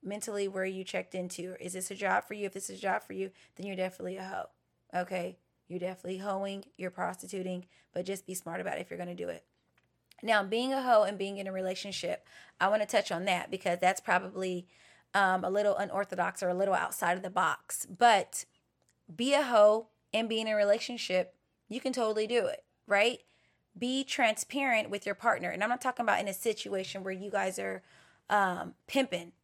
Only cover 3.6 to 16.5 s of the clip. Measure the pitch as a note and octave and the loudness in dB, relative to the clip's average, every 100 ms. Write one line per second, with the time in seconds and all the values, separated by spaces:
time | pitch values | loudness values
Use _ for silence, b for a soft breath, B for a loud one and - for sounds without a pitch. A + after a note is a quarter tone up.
3.6 | G3 F#3 F#3 F#3 F#3 F#3+ F#3+ F#3+ - _ | -8 -4 -4 -4 -10 -8 -8 -8 -8 _
4.6 | _ _ _ F3+ F3+ F#3 F3+ F#3 _ _ | _ _ _ -4 -4 -4 -6 -10 _ _
5.6 | - F3 F3+ F#3 F3+ F#3 G3+ F#3+ G3 G3 | -10 -6 -6 -6 -8 -6 -4 -2 -4 -6
6.6 | - - F3+ F3+ F3+ F#3 F#3 G3 F#3 F3+ | -12 -10 -8 -4 -6 -6 -8 -6 -4 -6
7.6 | F3+ b b F3 F#3 G3 - F#3 - F3+ | -8 b b -6 -4 -6 -8 -10 -8 -6
8.6 | F3+ - F3+ F3 F3+ F3 F3 E3+ _ _ | -4 -6 -6 -8 -8 -6 -6 -8 _ _
9.6 | _ _ _ _ _ - A3 G#3+ G3 A3+ | _ _ _ _ _ -8 0 2 2 0
10.6 | C4 C4+ B3+ A3 G3+ G3+ G3 G3+ F#3+ F#3+ | 0 0 6 6 6 0 -6 -6 -6 -4
11.6 | F#3 F#3 G3+ - E3+ - _ B B B | -4 -4 -6 -6 -4 -6 _ B B B
12.6 | F#3+ G#3+ G#3 A3+ G#3 E3+ F#3+ F3 - F#3 | 2 2 4 2 2 0 0 0 -2 -4
13.6 | F#3 F3 F3+ G#3 - F#3 F#3+ F#3+ F#3 F3+ | 0 2 2 2 2 2 0 -6 -4 -4
14.6 | F3+ b b b b G3+ F#3+ F#3 F#3 G3+ | -8 b b b b 2 4 4 2 2
15.6 | G#3 F#3+ G3 G3 G3 F#3 F3+ - F3+ | 2 2 0 -2 -2 -2 -2 -2 -2